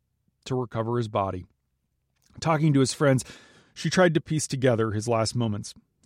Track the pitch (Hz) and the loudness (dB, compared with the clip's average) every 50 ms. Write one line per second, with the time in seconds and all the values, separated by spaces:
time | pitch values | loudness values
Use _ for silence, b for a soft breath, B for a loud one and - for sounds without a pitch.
0 | _ _ _ _ _ _ _ _ _ - 131 127 123 110 - 113 110 113 120 120 | _ _ _ _ _ _ _ _ _ -6 -4 -4 -4 -4 -6 -6 -4 -2 -2 -4
1 | 113 107 107 104 98 95 92 92 90 _ _ _ _ _ _ _ _ _ _ _ | -4 -2 -2 -4 -4 -2 -6 -10 -12 _ _ _ _ _ _ _ _ _ _ _
2 | _ _ _ _ _ _ _ - - 160 160 147 160 156 139 135 131 - - - | _ _ _ _ _ _ _ -6 -2 0 0 2 2 4 4 4 2 2 0 0
3 | 156 139 131 120 - B B B B B B B B B B - - 160 - 185 | 2 4 4 2 0 B B B B B B B B B B -8 -6 -2 2 4
4 | 185 175 156 160 - - 160 147 - - 151 131 123 127 117 107 113 110 101 107 | 4 4 4 0 -2 -2 -4 -4 -4 -4 -6 0 2 2 2 2 0 0 -2 -4
5 | 104 120 117 113 110 - - 123 117 110 104 104 113 - - - _ _ _ _ | -2 0 0 0 0 -2 -2 -2 -2 -2 -2 -4 -8 -12 -16 -20 _ _ _ _
6 | - | -4